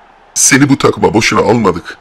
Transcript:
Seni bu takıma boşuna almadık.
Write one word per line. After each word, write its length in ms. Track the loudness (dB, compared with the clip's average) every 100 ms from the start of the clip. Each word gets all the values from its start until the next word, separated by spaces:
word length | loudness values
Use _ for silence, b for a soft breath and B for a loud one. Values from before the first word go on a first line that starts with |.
| _ _ _
Seni 360 | -4 0 2 2
bu 80 | 2
takıma 360 | 0 0 0
boşuna 280 | 0 0 0
almadık. 560 | 0 0 0 -4 -8 -20